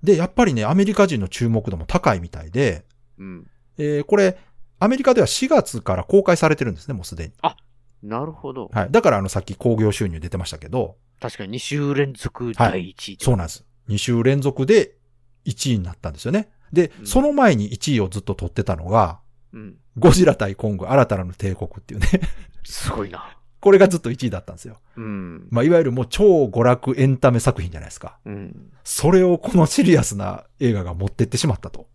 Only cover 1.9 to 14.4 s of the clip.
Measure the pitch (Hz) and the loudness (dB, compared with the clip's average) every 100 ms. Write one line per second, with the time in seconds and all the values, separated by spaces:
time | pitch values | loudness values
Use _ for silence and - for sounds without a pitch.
1.9 | 180 147 101 85 - 78 117 139 80 - | -2 0 -2 -4 -14 -8 -2 -2 -2 -12
2.9 | _ _ _ 95 90 85 _ _ - 147 | _ _ _ -18 -18 -20 _ _ -10 -4
3.9 | 147 147 208 190 180 _ _ - _ 202 | -4 0 2 2 0 _ _ -20 _ -2
4.9 | 254 269 247 175 - 135 156 - 117 - | 2 2 4 2 0 2 2 0 -6 -4
5.9 | 92 87 - - 170 160 151 123 90 - | -4 2 2 4 2 2 0 -2 -6 -10
6.9 | 120 85 82 78 _ - - _ _ _ | -12 -10 -12 -14 _ -6 -6 _ _ _
7.9 | _ 104 113 151 156 143 131 104 107 95 | _ -10 -8 -8 -12 -14 -12 -8 -6 0
8.9 | 151 180 110 95 - - 95 127 113 107 | 2 4 2 -2 -6 -8 -4 -2 2 0
9.9 | 101 104 80 85 92 82 78 - 120 120 | 0 -4 -6 -8 -8 -8 -12 -8 -6 -6
10.9 | - _ _ 120 - 95 123 - 143 143 | -8 _ _ -14 -12 -12 -10 -8 -6 -4
11.9 | 139 143 131 - - 123 113 117 92 90 | -2 -2 -4 -12 -8 -10 0 0 0 -8
12.9 | - - 95 - 113 85 - _ _ - | -14 -18 -6 -2 -2 -2 -12 _ _ -6
13.9 | 104 - 117 117 143 | -6 -2 0 2 0